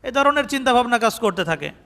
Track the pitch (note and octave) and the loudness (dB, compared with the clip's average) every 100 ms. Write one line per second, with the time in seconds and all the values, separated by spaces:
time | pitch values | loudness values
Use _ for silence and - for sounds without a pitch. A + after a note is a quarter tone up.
0 | - B3+ C#4+ C#4+ B3+ C#4 C4 B3 A#3+ A#3+ | -4 0 2 2 -2 -2 2 2 2 0
1 | A3+ - A3 F3+ E3 D#3 D3 - | 0 0 -2 -2 -2 -4 -6 -12